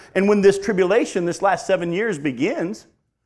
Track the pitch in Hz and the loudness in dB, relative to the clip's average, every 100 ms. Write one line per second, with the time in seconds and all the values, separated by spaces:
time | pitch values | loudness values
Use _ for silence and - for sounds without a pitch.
0 | - 190 196 208 196 196 - 190 185 214 | -6 -2 2 4 4 4 0 0 2 2
1 | 285 196 175 165 196 180 - 185 170 170 | 0 -2 -4 -2 -2 -2 0 -2 -2 -2
2 | 226 160 147 120 160 330 175 220 - _ | -4 -4 -6 -2 -4 -2 -6 -8 -16 _
3 | _ _ | _ _